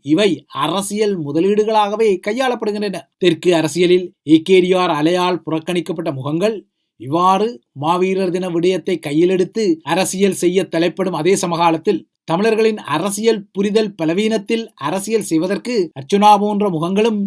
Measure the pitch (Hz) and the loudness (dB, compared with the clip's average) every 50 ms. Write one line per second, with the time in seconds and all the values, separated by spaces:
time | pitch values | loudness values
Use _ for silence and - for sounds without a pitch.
0 | - 139 156 185 214 196 156 - - - - 135 147 156 170 196 196 - 202 208 | -2 0 0 2 2 0 0 -2 -8 -12 -6 -4 -2 -2 -2 -2 -4 -4 -2 -2
1 | 214 208 196 170 147 139 143 160 185 196 208 208 214 220 220 214 208 202 208 214 | -2 -2 -2 -4 -6 -4 -2 0 0 2 2 2 0 2 2 2 2 0 0 0
2 | 226 214 190 180 - 208 214 254 269 254 247 220 226 214 202 208 208 202 185 - | 2 2 0 0 -2 -6 -4 -2 -2 -2 -2 -2 -4 -4 -4 -4 -4 -6 -6 -8
3 | - _ _ - 185 175 165 160 - 180 175 160 156 151 - 170 180 175 180 185 | -12 _ _ 0 0 0 0 2 2 2 2 2 2 0 0 0 2 2 2 2
4 | 180 180 _ _ - 143 160 156 160 190 190 185 180 180 185 180 180 175 160 147 | 0 -4 _ _ 2 4 4 4 4 4 4 4 4 4 2 0 0 0 0 0
5 | 151 160 180 180 180 180 185 160 - 156 156 156 156 - 180 175 160 - 170 175 | 0 0 0 0 0 0 -2 -4 -4 -6 -6 -6 -4 -2 -4 -4 -2 -4 -6 -6
6 | 170 170 143 131 131 143 151 170 196 220 226 180 - _ _ _ _ _ _ - | -6 -6 -6 -6 -6 -4 -2 0 0 0 -2 -4 -12 _ _ _ _ _ _ -14
7 | - 131 147 170 180 185 190 190 208 240 247 - _ _ - 131 143 160 175 180 | -8 -4 -2 2 2 2 2 2 0 -2 -4 -8 _ _ -12 -6 -2 0 0 2
8 | 185 190 190 185 190 175 165 185 185 180 165 170 170 185 185 180 - 196 185 156 | 2 0 0 0 0 -2 -2 -2 -4 -2 -2 0 0 0 0 0 -2 -4 -4 -4
9 | - 147 143 156 175 180 190 180 185 185 - 220 220 185 160 160 - 143 165 185 | -4 -2 2 2 2 4 2 2 0 -2 -2 -2 0 0 0 -2 -2 -2 0 0
10 | 180 - - 185 196 196 175 - 185 175 180 190 175 - - 160 170 175 160 - | 0 0 0 0 0 0 0 0 0 0 2 0 -2 0 -2 0 0 0 -2 -2
11 | 185 185 175 156 156 185 196 190 190 175 170 160 175 170 165 156 - 214 196 160 | -4 -4 -2 0 2 2 2 2 0 -2 0 2 2 2 2 0 0 -2 -2 -2
12 | - _ _ _ - - 160 185 208 226 214 214 220 220 220 202 - - 143 156 | -4 _ _ _ -6 -2 0 2 2 2 2 2 2 0 0 -2 -6 -4 -4 -2
13 | 190 202 202 208 220 226 220 202 202 _ - 190 196 214 190 220 220 202 202 - | -2 -2 -2 0 2 2 0 0 -2 _ -4 -2 -2 0 2 0 0 -2 -4 -4
14 | 165 156 170 196 214 220 220 214 208 - 233 226 226 214 _ - 135 147 180 196 | -2 -2 0 0 0 0 0 -2 -2 -2 -4 -4 -4 -8 _ -8 -6 -4 -4 -4
15 | 196 214 226 214 170 - 170 156 170 185 202 - - 240 247 214 180 151 - 139 | -4 -2 -2 -2 -2 0 -2 0 0 -2 -4 -4 -4 -4 -2 -2 -2 -4 -6 -12
16 | 131 - 202 202 208 214 208 196 208 208 208 202 208 202 170 151 165 180 190 208 | -6 0 2 4 6 6 6 4 2 0 0 0 -2 -2 -2 -2 -4 -2 0 2
17 | 220 233 214 208 196 | 2 2 0 -2 -4